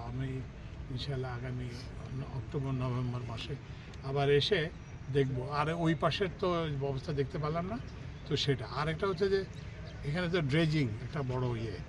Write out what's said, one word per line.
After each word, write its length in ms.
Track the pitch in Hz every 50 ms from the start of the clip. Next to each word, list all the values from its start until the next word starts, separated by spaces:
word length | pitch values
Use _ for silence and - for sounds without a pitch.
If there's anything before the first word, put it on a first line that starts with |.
| 117
আমি 360 | 123 120 127 135 131 131 131 123 - - - - - - - - -
ইনশাল্লাহ 400 | 135 120 - 143 139 127 131 127
আগামী 360 | 123 120 123 127 123 123 123 123 120 123 - - - - - - 135 131 139 - -
অক্টোবর, 360 | 135 - - - 151 135 135
নভেম্বর 480 | 131 127 127 127 123 123 127 123 120 123 120 117
মাসে 280 | 113 113 - - 147 135 - - - - - - - - -
আবার 260 | 139 135 139 139 139
এসে 400 | 143 143 139 - 214 180 151 170 - - - - - - - - 131
দেখব। 360 | 143 139 131 131 127 123 135
আর 220 | 143 147 151 156 165 170
ওই 180 | 170 160 165
পাশের 320 | 139 180 165 135 - 202 180 - -
তো 300 | - 185 175 170 165 156 147 135
অবস্থা 320 | 135 139 135 131 - - 151
দেখতে 240 | 135 139 127 - 160
পারলাম 300 | 151 151 156 170 175 185
না, 100 | 214 262 - - - - - - - - - -
তো 80 | 151
সেটা। 300 | 127 - 143 135 113 117
আর 220 | 110 - 139 151 156
একটা 200 | 160 156 208 196
হচ্ছে 220 | 190 160 202 196
যে 160 | 196 196 190 185 - - - - - - - - - - -
এখানে 240 | 143 143 180 180 170
তো 120 | 170 185
ড্রেজিং 460 | 156 131 127 160 170 156 151 156 143 117 107 113 127
একটা 180 | 120 - -
বড় 380 | 139 127 123 127 127 123 120 113
ইয়ে, 180 | 113 110 95 87 -